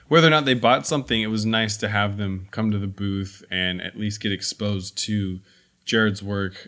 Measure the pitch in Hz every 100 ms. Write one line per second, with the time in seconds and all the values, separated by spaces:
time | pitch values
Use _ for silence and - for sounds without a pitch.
0 | - 160 160 156 135 123 117 135 - 147
1 | 135 113 107 110 110 113 107 107 104 104
2 | 101 101 101 95 95 - 110 104 98 98
3 | 101 98 95 - - 92 92 90 87 -
4 | 104 107 110 95 - - 104 98 92 -
5 | - 107 95 92 - _ _ _ - 113
6 | 107 101 101 101 95 -